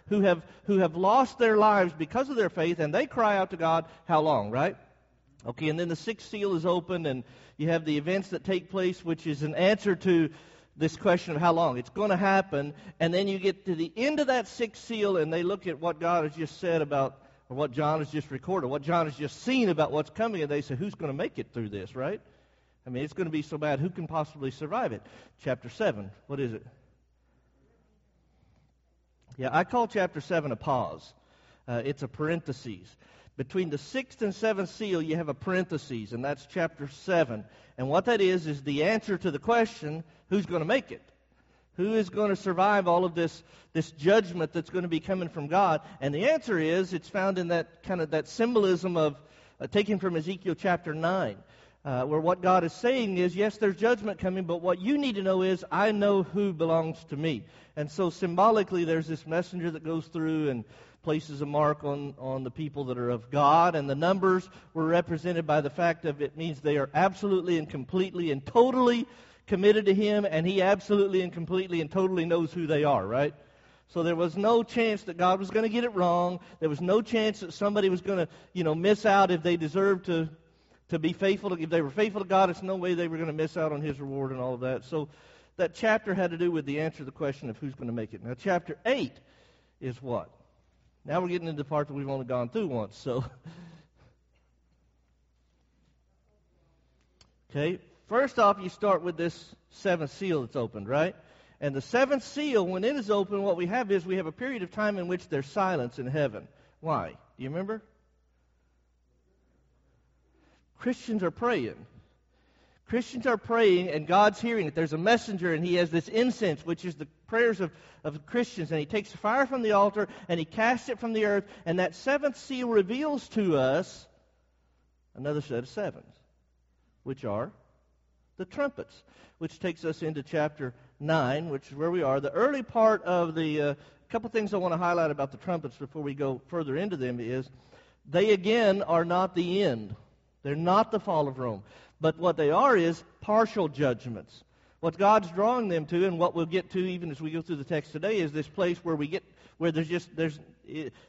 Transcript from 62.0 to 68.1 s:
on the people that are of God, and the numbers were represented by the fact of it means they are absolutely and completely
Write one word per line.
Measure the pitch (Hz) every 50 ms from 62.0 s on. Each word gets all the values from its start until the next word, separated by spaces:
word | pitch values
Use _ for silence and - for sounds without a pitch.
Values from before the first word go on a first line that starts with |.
| 143 143 135
on | - 127 131 131 135 131
the | 127
people | - - 156 147 139 143 139
that | 127 127
are | 123 120 120
of | 123 117 113 -
God, | 139 143 147 143 151 165 170 180 165
and | 156 139 139
the | 135
numbers | 143 160 175 196 196 190 190 185 185 180 - - - - - _
were | 160 156
represented | 160 170 175 170 175 170 151 165 180 175 165 165
by | 147 147 156
the | 143 139
fact | 139 - 170 170 160 165 165
of | 160 143 143
it | 147 135 -
means | 151 165 165 151 131
they | 143 151 151
are | 143 139 135 139
absolutely | 151 180 196 185 - 214 202 190 185 170 180 170
and | 160 151 147
completely | - 147 123 120 - 185 190 190